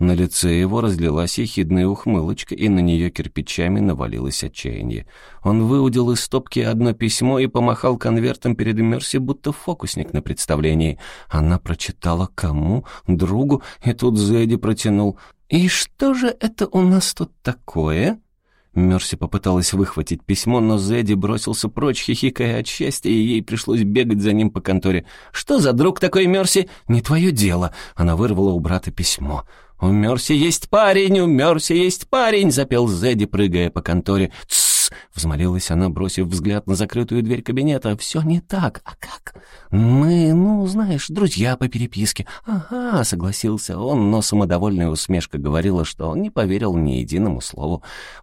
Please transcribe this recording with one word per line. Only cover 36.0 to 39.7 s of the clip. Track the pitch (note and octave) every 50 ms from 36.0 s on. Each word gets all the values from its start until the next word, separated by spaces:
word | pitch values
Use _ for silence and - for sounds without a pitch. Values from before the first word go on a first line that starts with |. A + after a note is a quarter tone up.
| F#2+ F#2+ - - F#2+
взгляд | E2+ F#2 F2+ D#2 G#2 G#2 G#2 -
на | - F#2+
закрытую | F2+ G#2+ G2+ - A#2+ A#2+ - A#2 A#2+ A#2
дверь | A2 B2 A#2+ A#2+
кабинета. | - A#2+ C3+ C#3 D3+ D3 C3 - A2 G#2+
«Все | G#2+ - - - D#3+ D#3
не | D#3 E3+ F3
так. | - - - F#3+ F3 A#2+ - - -
А | - - -
как?» | - - - - - - - - - - - - - -